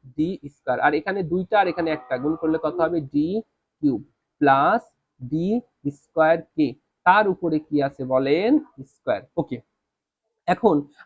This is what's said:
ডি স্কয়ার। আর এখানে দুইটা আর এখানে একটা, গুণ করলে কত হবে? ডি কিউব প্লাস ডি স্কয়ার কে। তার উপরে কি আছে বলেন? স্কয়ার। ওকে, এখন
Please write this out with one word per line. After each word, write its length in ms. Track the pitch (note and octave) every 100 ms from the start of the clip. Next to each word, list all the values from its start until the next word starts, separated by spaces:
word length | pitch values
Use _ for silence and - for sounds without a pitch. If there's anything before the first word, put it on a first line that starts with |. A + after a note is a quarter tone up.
| C3 B2+
ডি 140 | E3 F#3+ C#3+ -
স্কয়ার। 220 | - B2 F#3
আর 60 | -
এখানে 200 | E3+ G3 E3
দুইটা 240 | F3+ F#3 G#3
আর 60 | F#3+
এখানে 180 | E3+ E3 D#3
একটা, 180 | - B2+
গুণ 100 | C#3+ D#3+
করলে 160 | D#3+ D#3+ D#3
কত 120 | F3 E3
হবে? 120 | E3+ C3+
ডি 140 | D3 D#3+ G#3 - _ _ _
কিউব 220 | D3 A2+ - _ _ -
প্লাস 420 | C#3+ C3+ D3+ A3+ - _ _ _ B2
ডি 160 | D3+ F3+ A#3 - _ C#3+ C#3+
স্কয়ার 380 | _ - D#3 E3+ - -
কে। 120 | C#3 A#2 _ _ -
তার 180 | G3 G#3
উপরে 240 | F#3 E3+ D#3 D3+
কি 100 | D3 C#3
আছে 140 | - C3
বলেন? 380 | C3 C3+ D#3 G#3+ D4+ - - C3
স্কয়ার। 280 | _ - G#2 - -
ওকে, 180 | - A#2+ - _ _ _ _ _ _ _ -
এখন 220 | F3+ G#3+ D3 C#3+ -